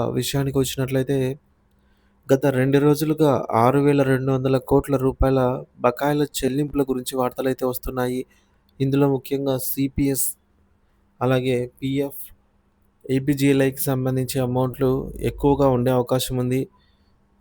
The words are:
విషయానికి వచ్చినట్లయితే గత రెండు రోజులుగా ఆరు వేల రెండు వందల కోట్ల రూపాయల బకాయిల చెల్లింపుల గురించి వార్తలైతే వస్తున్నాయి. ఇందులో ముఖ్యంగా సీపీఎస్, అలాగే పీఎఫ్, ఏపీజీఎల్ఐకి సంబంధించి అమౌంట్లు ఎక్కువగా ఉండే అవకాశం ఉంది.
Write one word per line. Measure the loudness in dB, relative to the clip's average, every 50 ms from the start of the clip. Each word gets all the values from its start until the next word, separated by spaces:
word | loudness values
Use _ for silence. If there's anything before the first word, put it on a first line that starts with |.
| 0 0 -2
విషయానికి | -4 -4 -2 -2 -2 -2 0 0 0
వచ్చినట్లయితే | -2 -2 -2 -4 -4 -2 -2 -2 -2 0 -2 -2 -2 -2 -4 -8 _ _ _ _ _ _ _ _ _ _ _ _ _ _ _ _ _ 2
గత | 2 4 4
రెండు | 2 2 2 2 4 4 4
రోజులుగా | 6 4 4 4 2 -2 0 2 2 2 2 2 0 0 0
ఆరు | 2 4 4 4 4
వేల | 4 4 4 4 4
రెండు | 2 2 0 0 0 -2
వందల | 0 0 0 0 0
కోట్ల | 0 2 2 2 2 2 0
రూపాయల | 0 0 0 0 0 2 2 2 2 2 2 0 -2 -8 -14 _ -2
బకాయిల | 0 0 0 0 0 0 0 0 0 -2 -2
చెల్లింపుల | -2 -2 -2 -2 -2 -4 -2 -2 -2 -2
గురించి | -2 -2 -6 -6 -6 -2
వార్తలైతే | -2 -2 -2 -2 -2 -2 -2 -2 -2 -2
వస్తున్నాయి. | -4 -4 -4 -8 -8 -6 -4 -4 -4 -4 -6 -8 _ _ _ _ _ _ _ _ _ _ -4
ఇందులో | -2 0 2 2 2 2
ముఖ్యంగా | 2 0 -4 -4 -6 -4 -2 -2 -2 -4
సీపీఎస్, | -4 -6 -4 -4 -4 -4 -2 -2 -2 0 0 -2 -2 -6 -6 _ _ _ _ _ _ _ _ _ _ _ _ _ _ _ _ -4
అలాగే | -2 0 0 0 0 0 -2 -2 -2 -6 _
పీఎఫ్, | -8 -6 -4 -2 -2 -4 -4 -6 -12 -18 -20 -20 _ _ _ _ _ _ _ _ _ _ _ _ _ -6
ఏపీజీఎల్ఐకి | -4 -2 -2 0 0 -2 2 2 2 2 4 2 0 -2 -4 -4
సంబంధించి | -2 -2 -2 -2 -2 -2 -2 -2 -2 -2 -2
అమౌంట్లు | -2 -2 0 0 -2 -2 -2 -2 0 0 0 0 -4 -6 -8 -6 -6
ఎక్కువగా | -6 -4 0 0 2 2 4 4 2
ఉండే | 2 2 2 2 2
అవకాశం | 0 0 0 0 -2 -2 -2 -4 -4
ఉంది. | -2 -2 -2 -2 -4 -6 _ _ _ _ _ _ _ _ _ _ _ _ _ _